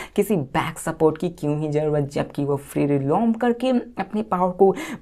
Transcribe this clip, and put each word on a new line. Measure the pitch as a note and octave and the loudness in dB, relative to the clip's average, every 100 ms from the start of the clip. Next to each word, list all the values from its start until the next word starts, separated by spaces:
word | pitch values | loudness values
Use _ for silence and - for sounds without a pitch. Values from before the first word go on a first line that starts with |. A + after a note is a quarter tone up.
| - - | -2 0
किसी | A3+ F#3+ | 2 0
बैक | C3+ E3 C#3 - | 0 -4 -4 -6
सपोर्ट | - D#3+ D#3 D#3 | -8 2 2 2
की | F3 | -4
क्यों | F3 D3 D3+ | -4 -2 -2
ही | D3+ | 0
ज़रूरत, | D3 D3+ D3 C#3 | 0 2 0 0
जबकि | C#3 C#3 - | -4 -4 -4
वो | C#3+ C#3 | -2 -2
फ्री | - D3 C#3+ C#3+ | -4 -2 0 2
रोम | C3+ F3 A#3 | 2 2 2
करके | A3+ B3 A#3+ B3+ | 2 0 0 0
अपने | B3 - - F#3+ G#3+ | 0 -2 -8 -6 -6
पावर | G#3+ F3+ F#3 | -2 0 0
को | F3+ F#3+ F#3+ - B3 | 4 4 4 -6 0